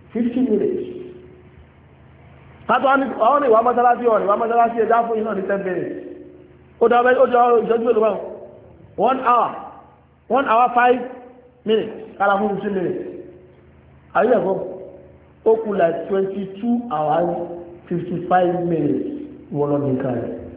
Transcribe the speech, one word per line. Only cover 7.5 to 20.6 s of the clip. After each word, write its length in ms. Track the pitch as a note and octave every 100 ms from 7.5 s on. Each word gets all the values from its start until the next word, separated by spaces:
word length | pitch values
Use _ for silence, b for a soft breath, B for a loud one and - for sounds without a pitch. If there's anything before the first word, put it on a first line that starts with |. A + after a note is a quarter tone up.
| A#3
ìṣẹ́jú 260 | - A3+ B3
mélòó 160 | A3
báwọn? 180 | A3 F#3+ - - - - - - - -
One 240 | G#3 C4
hour. 280 | B3+ A#3+ F3+ - - - - _ _ _ -
One 180 | A#3+ C4+
hour, 220 | A3 B3
five 260 | A#3+ B3 B3 - - - - - _
minutes. 320 | G3+ A3 D3+ - - -
Kára 180 | G3+ G3
fún 120 | G#3+
fifteen 240 | F#3+ G#3
minutes. 280 | F#3+ E3 B2 - - - - - - - - - - _
Ayé 180 | - G#3+
ẹ̀kọ́, 260 | A3+ F3+ F#3 - - - - - - - _ -
ó 100 | A3
kù 180 | G#3+
like 260 | G3 E3+ D3 -
twenty-two 680 | G3 F#3+ G3 F#3+ - A#3+ A#3+ -
hours, 420 | D3+ D3+ D#3+ F3 E3+ - - - - -
fifty-five 680 | F3 D3 E3 - F3+ F3+ F3 F3
minutes. 420 | D#3+ D3 - - - - - -
Wọ́n 160 | D3 C#3+
lọ 80 | C#3+
ní 120 | C#3
nǹkan 220 | B2+ C3 A#2+
rẹ̀. 220 | A#2 - - -